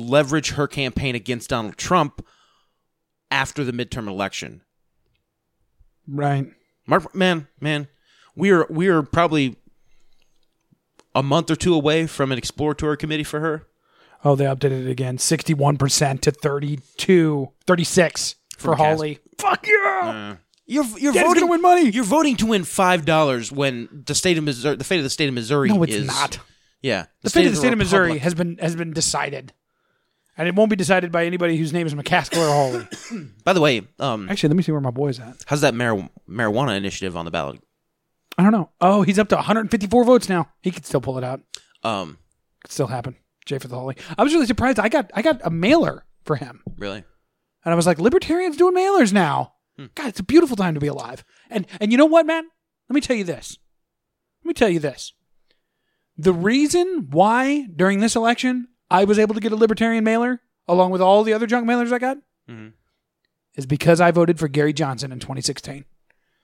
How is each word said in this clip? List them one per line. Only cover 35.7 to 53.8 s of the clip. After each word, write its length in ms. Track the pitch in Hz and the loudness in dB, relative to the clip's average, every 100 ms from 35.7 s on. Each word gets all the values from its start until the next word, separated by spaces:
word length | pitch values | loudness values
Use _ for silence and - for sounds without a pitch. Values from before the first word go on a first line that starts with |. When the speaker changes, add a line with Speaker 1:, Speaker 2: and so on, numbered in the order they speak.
Speaker 1:
mar-, 340 | 117 123 104 87 - - | 0 0 -2 -4 -16 -14
marijuana 480 | 104 110 107 139 98 | -4 -2 0 -2 -2
initiative 400 | 98 - 95 85 | -4 -6 -8 -8
on 80 | 82 | -6
the 60 | |
ballot? 280 | 85 71 64 _ _ _ _ _ _ _ - | -6 -6 -10 _ _ _ _ _ _ _ 2
Speaker 2:
I 60 | |
don't 80 | 196 | 2
know. 180 | 220 160 _ | 2 -4 _
Oh, 220 | 175 208 | 2 2
he's 160 | 180 196 | 2 0
up 100 | 208 | 0
to 100 | 196 | 0
a 20 | |
hundred 280 | - 220 214 | 0 -2 -2
fifty-four 320 | 226 196 233 | -4 2 2
votes 240 | 233 254 - | 6 4 4
now. 200 | 180 156 _ | -4 -4 _
He 80 | - | -8
could 140 | 170 - | -8 -4
still 160 | 143 | -4
pull 160 | 123 127 | -4 -6
it 60 | |
out. 180 | 127 131 _ - _ _ | -8 -10 _ -20 _ _
Speaker 1:
Um, 340 | 113 101 82 - _ _ _ _ | -6 -4 -8 -14 _ _ _ _
Speaker 2:
Could 80 | - | -14
still 160 | - 123 | -6 -4
happen. 280 | 127 123 - _ _ - | -4 -10 -14 _ _ -10
Jay 120 | 135 | -10
for 100 | 131 | -8
the 60 | 123 | -10
Hawley. 200 | 131 131 - 165 | -10 -12 -8 0
I 60 | |
was 100 | 262 | 4
really 120 | 330 233 | 4 2
surprised. 320 | 226 247 262 | 2 2 2
I 120 | 254 | 2
got, 200 | 320 220 | 0 -2
I 80 | 196 | -2
got 180 | 320 302 | 0 0
a 60 | - | -2
mailer 560 | 165 190 330 156 - - _ - | 0 4 4 4 -2 -16 _ -4
for 100 | 147 | -4
him. 260 | 139 - - 90 | -4 -14 -16 -10
Speaker 1:
Really? 260 | 101 101 - _ _ _ _ _ 165 | -8 -10 -14 _ _ _ _ _ -2
Speaker 2:
And 60 | |
I 20 | 170 | 2
was 120 | 175 | 2
like, 100 | 160 | 2
"Libertarians 580 | 202 359 - 339 370 285 | 2 2 0 -2 -2 2
doing 180 | 359 370 | 2 4
mailers 360 | 381 392 226 | 2 4 4
now. 420 | 202 160 135 135 _ _ - | 4 2 0 -4 _ _ -20
Speaker 1:
Hmm. 80 | 143 - | -18 -10
Speaker 2:
God, 120 | 285 | -10
it's 100 | - | -8
a 40 | |
beautiful 320 | 180 294 320 208 | 4 4 4 0
time 200 | 180 151 | -2 -2
to 40 | |
be 80 | 147 | -4
alive." 360 | 135 117 - _ _ _ | -6 -12 -16 _ _ _
And, 160 | 220 180 - | -8 -8 -6
and 100 | 208 | 0
you 60 | 240 | 4
know 80 | 311 | 6
what, 200 | 330 311 | 6 4
man? 160 | 330 330 _ _ _ _ | -2 -4 _ _ _ _
Let 60 | |
me 80 | 277 | -4
tell 140 | 285 233 | -2 -4
you 80 | |
this. 340 | 180 147 - - _ _ | -4 -8 -14 -20 _ _